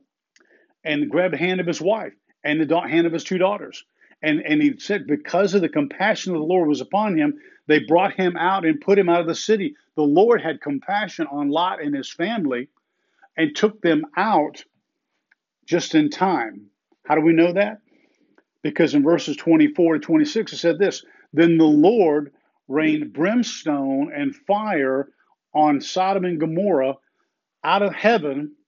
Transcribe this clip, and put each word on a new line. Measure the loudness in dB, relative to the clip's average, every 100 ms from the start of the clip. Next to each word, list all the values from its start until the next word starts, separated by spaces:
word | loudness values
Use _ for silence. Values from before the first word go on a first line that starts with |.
| _ _ _ _ _ _ _ _
and | -6 -4 -2
grabbed | -2 -2
the | -2
hand | -4 -2
of | -4
his | -4
wife | -2 -2 -6 _ _ _
and | -4 -2
the | 0
da-, | -2 0
hand | 0 0
of |
his | -2
two | -4 0
daughters. | 0 -2 -10 -18 -20 _ _ -8
And, | -2 -2
and | 0 2
he | 2 0
said, | -6 -6 -2
"Because | -6 -2 0 2
of | 2
the | 0
compassion | -2 -4 -2 -2 -2 -4
of | -4
the | 0
Lord | 0 2
was | 0
upon | -2 -2 0 0
him, | 0 -2 -12 _ 0
they | 0
brought | 4 2 2
him | 0 -2 0
out | 0 0 0
and | -2
put | 2 2
him | 4
out | 2
of | 0
the | -4
city." | -2 -2 -2 -8 _ -2
The |
Lord | 2 4 4 4
had | 0 -6
compassion | -6 -8 -4 -6 -6 -8 -8
on | -4 -2
Lot | 0 -2 -4
and | -6 -6
his | -8
family | -6 -4 -4 -4 -4 -8 _ _ _ _ _ _ -4
and | -2 0
took | -2 0
them | 0 0 -2 -4
out | 0 0 0 -6 -20 _ _ _ _ _ _ _ _ _ -4
just | -2 0 0
in | 0
time. | 0 -2 -2 -4 -12 -20 _ _ _ -2
How | 2
do |
we | 4
know | 4 4
that? | 2 -2 -4 _ _ _ _ _ _ _ _
Because | -8 0 2 4
in |
verses | 2 2 -2 -6
twenty-four | 2 4 4 4 2
to | 0
twenty-six, | 0 0 0 -2 -4
it | -2
said | -2 0
this, | 0 -2 -16 _ _
"Then | 2 4 6
the |
Lord | 6 6 6 4 2 2 -4 _ _ _ -6
rained | -2 0 -2 -4
brimstone | -4 0 0 -2 -6 -4 -4 -2 -2 -4
and | -4 -6 -6
fire | -4 -2 -2 -2 0 -2 -6 _ _ _ _
on | 2 2 2
Sodom | -2 -2 0 0 -2
and | -2
Gomorrah | -4 -2 0 0 0 -4 _ _ _ _ _ _
out | -2 0
of | 0
heaven, | 0 0 0 -2 -6 -8 -14